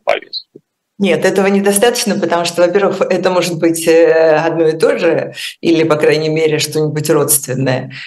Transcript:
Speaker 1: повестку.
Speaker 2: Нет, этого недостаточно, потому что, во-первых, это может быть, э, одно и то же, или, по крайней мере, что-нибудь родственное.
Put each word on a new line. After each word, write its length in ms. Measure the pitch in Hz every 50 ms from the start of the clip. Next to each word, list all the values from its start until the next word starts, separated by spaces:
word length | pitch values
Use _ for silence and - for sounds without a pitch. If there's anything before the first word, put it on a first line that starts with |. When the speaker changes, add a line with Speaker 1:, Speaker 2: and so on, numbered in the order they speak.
| _
Speaker 1:
повестку. 560 | - 53 - - - - - - _ _ - _ _ _ _ _ _ _
Speaker 2:
Нет, 280 | _ 196 185 160 151 160
этого 240 | 190 180 196 196 196
недостаточно, 640 | 202 196 196 202 202 202 220 240 240 247 - 208 185 202
потому 240 | 175 165 175 170 170
что, 180 | 170 - - 180
во-первых, 380 | 180 175 202 196 185 - -
это 280 | 190 - 185 180 - 190
может 300 | 180 180 175 170 170 156
быть, 260 | 175 165 165 160 160 175
э, 480 | 165 165 170 160 160 160 160 160 151
одно 320 | 151 160 165 160 165 165 156
и 100 | 156 156
то 180 | - 269 277
же, 380 | 220 185 165 156 139 - - - - - - - -
или, 220 | - 170 165 160 160
по 140 | 156 151
крайней 320 | - - 160 147 151 156 156
мере, 320 | 156 160 160 156 151 143
что-нибудь 500 | - - 147 156 151 151 151 151 151 -
родственное. 800 | 240 - - 139 - - - - 123 - 131 127 127 131 131 - - - -